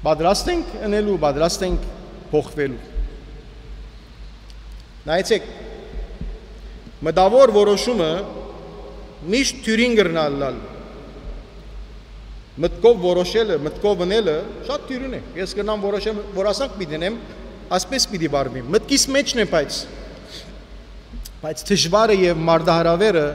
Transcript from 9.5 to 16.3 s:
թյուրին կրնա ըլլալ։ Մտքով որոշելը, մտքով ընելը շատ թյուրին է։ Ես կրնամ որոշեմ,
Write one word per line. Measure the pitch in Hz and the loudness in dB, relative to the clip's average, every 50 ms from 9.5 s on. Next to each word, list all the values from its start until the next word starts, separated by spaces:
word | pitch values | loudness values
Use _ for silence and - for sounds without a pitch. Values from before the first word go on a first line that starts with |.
| - - - | -2 -4 -2
թյուրին | - 220 220 240 247 233 214 | 0 2 4 4 4 6 4
կրնա | 196 175 165 165 156 147 | 4 4 4 0 0 0
ըլլալ։ | 143 139 139 135 127 120 - - - - - - - - - - - - - - - - - - - - - - - - - - - - - - - - - - - - - - - - | 0 -2 -2 -4 -4 -6 -10 -12 -14 -14 -16 -16 -16 -16 -16 -16 -16 -14 -12 -12 -12 -12 -14 -16 -18 -18 -18 -16 -16 -16 -16 -16 -16 -20 -18 -18 -18 -18 -16 -16 -16 -16 -18 -18 -8 -2
Մտքով | 160 165 165 - - 226 240 196 | -2 -2 -2 4 6 6 6 6
որոշելը, | 170 180 180 175 180 180 - 220 226 214 180 147 | 4 2 4 4 2 2 2 2 2 2 0 0
մտքով | 143 151 147 - - 208 202 175 180 | 0 -4 -6 0 0 2 2 2 2
ընելը | 180 196 226 220 175 151 156 196 226 - - - - | 2 2 2 2 2 0 0 -2 -6 -10 -12 -8 -6
շատ | 269 294 - - | -6 -6 -6 -6
թյուրին | 269 247 262 262 247 156 | -8 -8 -6 -8 -8 -10
է։ | - - - 165 | -10 -12 -8 -8
Ես | 190 180 - 202 | -8 -6 -4 -4
կրնամ | 202 208 214 214 196 | -2 -2 -2 -2 -2
որոշեմ, | 202 202 202 202 220 220 202 196 - | -2 -2 0 -2 -2 -4 -4 -8 -6